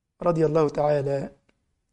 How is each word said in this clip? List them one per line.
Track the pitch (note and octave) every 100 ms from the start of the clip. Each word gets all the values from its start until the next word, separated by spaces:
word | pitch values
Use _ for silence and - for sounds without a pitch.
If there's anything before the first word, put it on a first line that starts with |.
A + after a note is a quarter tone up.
| _ -
رضي | F3 E3 D#3
الله | D#3+ D3
تعالى | D3 D3 D3 C#3 C#3 - - _ _ _ _ _